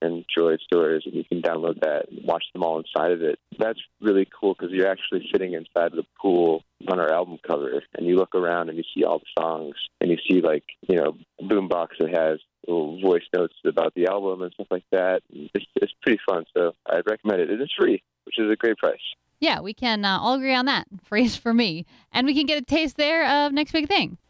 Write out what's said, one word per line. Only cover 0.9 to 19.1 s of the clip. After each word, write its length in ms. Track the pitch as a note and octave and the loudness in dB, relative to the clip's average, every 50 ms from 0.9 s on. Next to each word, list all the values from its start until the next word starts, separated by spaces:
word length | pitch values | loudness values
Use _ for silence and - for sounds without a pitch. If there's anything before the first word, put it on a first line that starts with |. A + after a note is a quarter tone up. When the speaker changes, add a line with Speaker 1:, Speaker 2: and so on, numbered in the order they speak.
| D#2+ D#2 - | 0 -2 -4
Speaker 1:
and 80 | D#2 D#2+ | -4 -8
you 100 | D#2+ D#2+ | -8 -6
can 180 | - F2 F2 | -4 -6 -2
download 380 | D#2+ E2+ E2 D#2+ E2 E2+ E2 - | -2 -2 -2 -2 -2 -4 -2 0
that 280 | D#2+ D#2 D2+ D2+ - - | 0 0 0 -2 -4 -6
and 160 | - - - | -10 -8 -2
watch 200 | E2+ E2 E2 E2 - | -2 -2 -2 -4 -8
them 100 | _ F2+ | _ -4
all 160 | F2 E2 D#2+ D#2+ | -2 -2 -2 -2
inside 340 | E2 - - D#2 D#2 F2 | -6 -6 -4 0 2 2
of 100 | F2+ E2 | 2 2
it. 160 | E2 D2+ - - _ _ - - | 0 -2 -2 -4 _ _ -4 -2
That's 220 | A2 A2 A2+ - - _ _ _ | -2 -2 -2 -6 -12 _ _ _
really 260 | - G#2+ G2 F#2+ F#2+ - - - | 0 2 4 4 2 0 -4 -2
cool 160 | - G2 F#2 | -2 -2 0
'cause 160 | - F#2 E2+ | 0 -6 -4
you're 180 | F#2 F#2 F#2 F#2+ | 0 2 2 2
actually 400 | F#2+ - - - - F#2 - - | 0 -2 -4 -6 -6 -6 -4 -2
sitting 220 | - G2 F#2+ F2+ F2 | -2 -2 0 -2 -6
inside 320 | E2 E2 - _ F2+ E2+ | -8 -10 -4 _ 0 0
of 100 | E2 E2 | 0 -2
the 100 | D#2+ - - _ _ | -4 -8 -8 _ _
pool 440 | - G2 F2 F2 E2+ E2 D#2+ D#2+ - _ _ _ - F#2 | 0 2 4 6 6 4 2 2 -2 _ _ _ -4 -2
on 100 | F#2 F2+ | 0 0
our 140 | E2 D2+ | 2 2
album 260 | D#2+ E2+ F2+ F2+ E2+ - - | 2 0 0 -4 -8 -14 -4
cover, 360 | - E2 C#2+ C#2+ C2 B1+ C#2+ - _ - | -4 -2 -2 -2 -2 -4 -4 -6 _ -8
and 120 | - E2+ | -4 0
you 100 | F2 F2+ | 2 4
look 180 | F#2 F#2 - - | 2 2 2 0
around 340 | F#2 F2+ E2+ E2+ F2 E2+ E2 | 0 0 2 0 -2 -2 -4
and 100 | D#2+ E2 | -6 -8
you 60 | E2 - - | -10 -8 -2
see 100 | - E2 | 0 2
all 140 | E2+ E2 D#2 | 2 2 -2
the 240 | - - - F2 | -4 -6 -4 -2
songs, 320 | E2 E2 E2 D#2+ D#2 D2 D2 - - - _ _ | -2 -2 -4 -4 -8 -10 -10 -12 -12 -12 _ _
and 100 | - F2 | 0 0
you 60 | E2+ - - - | 0 0 2 2
see, 120 | F#2 F#2 | 4 4
like, 240 | D#2+ E2 D#2 D2 - - - _ - - | 6 4 2 0 -2 -8 -20 _ -2 0
you 80 | F#2 | 2
know, 200 | E2+ D2 D#2 D#2 - - _ _ - | 2 2 0 -2 -6 -18 _ _ -14
boombox 460 | D#2 F#2+ G#2+ G2+ F#2+ F2 F2 E2+ E2 - - - | -2 0 0 0 2 0 -2 -2 -2 -4 -2 -4
that 120 | E2+ D#2+ | -2 0
has 300 | F2 E2 D#2+ D#2 D#2 D#2 - _ _ _ - | 2 2 2 2 0 -2 -6 _ _ _ -6
little 340 | - E2+ E2+ D2+ D2 E2 F#2 | -2 -2 -2 -2 -4 -6 0
voice 240 | F#2+ F#2+ F2 F2 - - - | 2 2 2 2 0 0 0
notes 200 | F2+ F2 D#2+ - - - | 0 0 -2 -4 -2 -4
about 280 | E2 D#2+ - E2 D#2+ - | 0 0 2 0 0 0
the 120 | F2+ E2+ | 0 0
album 360 | F#2 G2 G2+ G2 G2 F#2 F#2 | 0 0 -2 -2 -4 -4 -4
and 100 | F2+ F2+ - | -8 -10 -10
stuff 140 | - G2+ - | -12 -8 -6
like 140 | F#2 F2+ - _ | -6 -6 -4 _
that. 320 | - F#2+ F2+ F#2 F#2 F#2 - _ | 0 0 2 2 0 -2 -4 _
It's, 360 | - C#2+ D2+ - - - - _ _ | -16 -16 -16 -6 -6 -8 -8 _ _
it's 160 | - G4+ - - _ | -2 -2 -2 -4 _
pretty 180 | - C#3 A2+ G2 - | 0 0 0 0 0
fun, 200 | - F#2+ E2+ E2 - _ | -2 -2 -2 -4 -4 _
so 180 | F2+ F2 E2+ - _ _ | 0 0 0 -2 _ _
I'd 200 | - D#2+ E2+ F2+ | -2 -2 0 0
recommend 340 | G#2 G#2+ - - G#2+ G2+ F2+ | -2 -4 -2 -2 -2 0 0
it. 100 | E2+ E2 | 0 0
And 100 | G2+ A2+ | -2 -4
it's 120 | C#3 D#3 - G#3 | -4 -6 -2 0
free, 240 | - - G#2 F#2+ - _ _ _ _ | 2 2 2 0 -4 _ _ _ _
which 140 | - - - | -10 -4 -2
is 120 | A2 G#2+ | 0 0
a 60 | A2 | 0
great 220 | - - A2+ G#2+ - | 2 2 0 0 2
price. 220 | - D#2+ - - - - | 0 -2 -2 -2 -8 -14